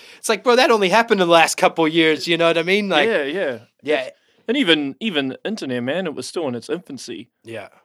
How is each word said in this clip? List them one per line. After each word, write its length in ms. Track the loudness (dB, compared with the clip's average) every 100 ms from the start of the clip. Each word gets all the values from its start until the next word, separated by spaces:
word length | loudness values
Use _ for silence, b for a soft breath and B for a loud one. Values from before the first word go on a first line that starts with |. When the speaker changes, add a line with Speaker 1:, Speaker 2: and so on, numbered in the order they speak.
| B B
Speaker 1:
It's 100 | -4
like, 140 | -2
bro, 120 | 2 4
that 140 | 4
only 200 | 4 4
happened 300 | 4 4 2
in 40 | 4
the 40 |
last 240 | 4 4 2
couple 300 | 0 2 0
of 60 |
years, 360 | 2 2 0 -2
you 80 | 0
know 120 | 2
what 100 | 0
I 40 |
mean? 260 | 0 0 0
Like, 180 | 0 2
Speaker 2:
Yeah, 140 | 0
yeah. 340 | -4 -4 -6 -6 -12 _
Speaker 1:
yeah. 180 | -4 -4
Speaker 2:
It's, 140 | -4 -14 _ _ -4
and 80 | 0
even, 380 | 2 2 0 -6
even 280 | -4 -4 -4
the 120 | -6
internet, 380 | -8 -6 -4 -4
man, 240 | -4 -4 -6
it 80 |
was 100 | -8 -10
still 180 | -6 -6
in 80 |
its 160 | -6 -8
infancy. 600 | -8 -8 -16 -14 -14 -16 _
Speaker 1:
Yeah. 240 | -16 -16 -16 _